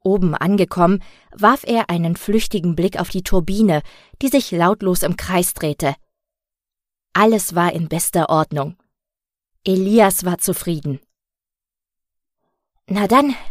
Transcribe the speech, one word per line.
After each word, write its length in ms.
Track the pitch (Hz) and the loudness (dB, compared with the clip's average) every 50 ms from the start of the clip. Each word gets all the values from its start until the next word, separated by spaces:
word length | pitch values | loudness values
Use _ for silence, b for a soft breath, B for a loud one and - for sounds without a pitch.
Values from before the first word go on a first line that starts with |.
| - | -2
Oben 320 | 190 196 202 185 170 151 | 0 0 2 2 0 0
angekommen, 680 | - 151 180 202 196 180 - - 180 170 175 202 196 B B B B B B | 0 0 2 2 2 2 0 0 2 2 4 2 2 B B B B B B
warf 320 | B B 208 220 262 - - | B B 2 2 2 2 0
er 240 | - 233 226 208 - | -2 -2 -2 -2 -2
einen 260 | 175 170 165 165 175 | -2 -2 -2 -2 -4
flüchtigen 600 | - - - 202 220 - - - 190 160 175 160 | -4 -2 0 0 0 0 0 -2 -2 -2 -2 0
Blick 240 | 160 170 190 - - | 0 0 -2 -2 -4
auf 100 | 175 - | -6 -4
die 140 | - 185 185 | -6 -6 -2
Turbine, 580 | - 202 185 160 180 196 208 220 196 160 147 - b b b b b b b | 2 2 2 2 2 2 2 4 4 2 2 -2 b b b b b b b
die 60 | 277 262 | -2 2
sich 240 | 294 277 - - | 2 2 0 0
lautlos 500 | 180 170 170 185 214 - 202 185 180 - | 0 2 2 2 2 2 0 0 0 0
im 160 | - - 180 - | 0 -2 -4 -4
Kreis 380 | - - 180 175 180 - - | -4 -2 -2 0 0 -2 -4
drehte. 400 | - 165 151 147 - 160 139 - - _ _ _ _ _ _ _ _ _ _ _ _ _ _ _ _ _ _ _ _ _ _ - | -4 -4 -4 -4 -2 -2 -4 -4 -4 _ _ _ _ _ _ _ _ _ _ _ _ _ _ _ _ _ _ _ _ _ _ 0
Alles 420 | 180 208 226 226 202 - - 165 | 2 2 4 2 2 -2 -2 -2
war 180 | 175 175 175 - | 0 0 0 -2
in 160 | 160 165 156 | -4 -4 -4
bester 400 | 156 170 - - - 175 156 - | -4 -6 -4 -2 -2 -2 0 0
Ordnung. 480 | 160 156 156 - 151 147 139 156 180 _ _ _ _ _ _ _ _ _ _ _ _ _ _ _ _ _ - | 0 0 0 -2 -4 -6 -6 -8 -10 _ _ _ _ _ _ _ _ _ _ _ _ _ _ _ _ _ -4
Elias 600 | 190 185 185 190 196 214 226 208 196 - - 180 | -2 0 0 2 2 4 4 4 4 2 0 -2
war 120 | 180 175 - | -4 -4 -2
zufrieden. 600 | - 185 180 - - 180 165 151 - 147 131 - _ _ _ _ _ _ _ _ _ _ _ _ _ _ _ _ _ _ _ _ _ _ _ _ _ _ _ _ _ _ _ _ _ _ _ _ _ | -2 -4 -4 -4 -4 -6 -6 -4 -4 -6 -8 -8 _ _ _ _ _ _ _ _ _ _ _ _ _ _ _ _ _ _ _ _ _ _ _ _ _ _ _ _ _ _ _ _ _ _ _ _ _
„Na 220 | - 190 208 202 190 | -6 -2 0 2 4
dann, 260 | 233 269 285 285 254 B B B | 4 4 4 2 0 B B B